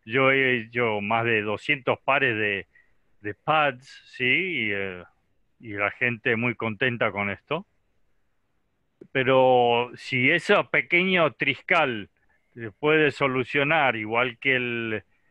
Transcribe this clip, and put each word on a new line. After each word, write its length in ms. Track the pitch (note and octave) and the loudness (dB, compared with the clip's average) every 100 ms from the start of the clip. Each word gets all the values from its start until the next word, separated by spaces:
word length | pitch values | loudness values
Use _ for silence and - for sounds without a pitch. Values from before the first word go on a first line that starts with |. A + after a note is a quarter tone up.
| - | -4
Yo 260 | A#2+ C3+ | 2 2
he 300 | C3+ C3 B2+ | 4 2 0
hecho 400 | A2+ A#2+ A#2 G#2+ | -4 -2 -2 -2
más 240 | G#2 A2+ A#2 | -2 0 0
de 160 | A2 | 0
doscientos 560 | G#2 G2+ - D3 B2 A#2 - | 0 -4 -4 -2 -2 -2 0
pares 320 | C3+ C3+ G#2+ | 0 0 0
de, 300 | G#2+ G2+ - _ _ _ _ _ | -2 -2 -6 _ _ _ _ _
de 120 | G#2 | -12
pads, 540 | G#2 - D#3 D3 B2 C3+ - - | -8 -2 0 0 -2 -12 -20 -18
¿sí? 180 | - | -4
Y, 480 | B2+ C3+ F#3 D#3 A2 | 0 0 -2 -4 -4
eh, 320 | G2+ G2 F2+ E2+ _ _ _ _ _ | -4 -6 -10 -16 _ _ _ _ _
y 140 | A#2 | -12
la 160 | G2+ G2+ | -4 -4
gente 440 | - B2 A#2 B2+ A2+ | -2 -4 -2 -2 0
muy 200 | A#2+ A#2 | -2 -4
contenta 560 | A2+ G#2 C3 A#2+ A2+ | -6 -2 -2 -2 -4
con 200 | G2 G2+ | -2 -6
esto. 340 | F#2+ - D#3 G3+ _ _ _ _ _ _ _ _ _ _ _ _ - - | -6 -8 -8 -10 _ _ _ _ _ _ _ _ _ _ _ _ -20 -8
Pero 800 | C#3 B2+ C3 C3 B2+ A#2+ A#2+ A#2+ A#2+ | -2 2 4 6 6 4 2 -2 -8
si 340 | - C3 B2+ | -6 0 2
ese 260 | E3+ - G3+ C#3+ | 2 2 2 2
pequeño 600 | D#3 B2 F3 F#3 F#3 D#3+ | -2 0 0 2 2 2
triscal 760 | - C#3+ C3 - F3+ D3 A2+ G2 _ _ _ _ | 0 -4 -4 0 2 2 -2 -8 _ _ _ _
se 180 | - A2+ | -16 -16
puede 400 | - D3+ D#3 D3+ | -4 2 4 2
solucionar 840 | - C#3 C3 B2+ C#3+ C#3+ D#3+ C#3 A2+ | 2 0 0 -2 0 0 2 2 0
igual 420 | G#2+ A2+ B2 A#2 | -2 -2 -2 -2
que 160 | C#3 C3 | -2 0
el, 480 | B2 A#2 A2+ G#2+ - _ _ | -2 -6 -4 -6 -8 _ _